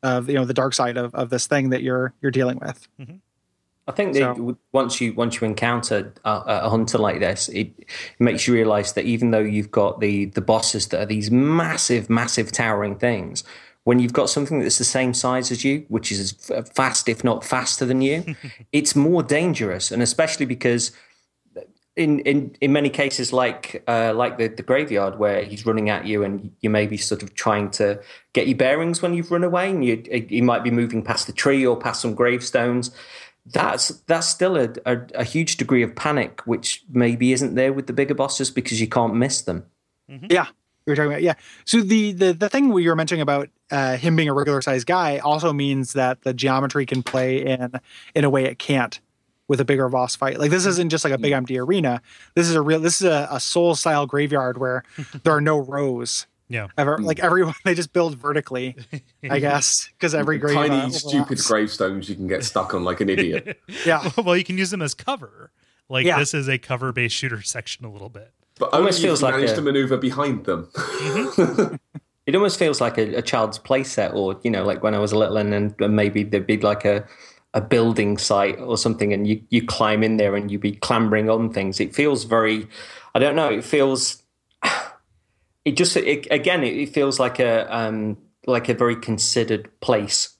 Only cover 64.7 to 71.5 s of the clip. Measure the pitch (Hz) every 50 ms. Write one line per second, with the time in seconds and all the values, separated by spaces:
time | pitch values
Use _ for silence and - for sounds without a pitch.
64.7 | 196 196 165 143 - - - - 277 247 151 104 _ 104 117 - _ _ _ _
65.7 | _ _ _ _ 131 131 131 170 170 151 147 139 - 151 135 131 135 131 - -
66.7 | 131 123 127 131 120 123 120 117 - - - 131 120 107 101 - - 123 110 -
67.7 | - - 120 113 101 104 95 107 120 101 107 117 _ _ _ _ _ _ - -
68.7 | - 151 180 202 180 - 165 185 165 - 147 131 131 131 139 120 - - 151 143
69.7 | 139 139 135 123 131 127 131 127 127 135 143 143 127 104 - - 92 85 82 -
70.7 | _ - - - - - 147 147 139 208 247 269 - - 175 -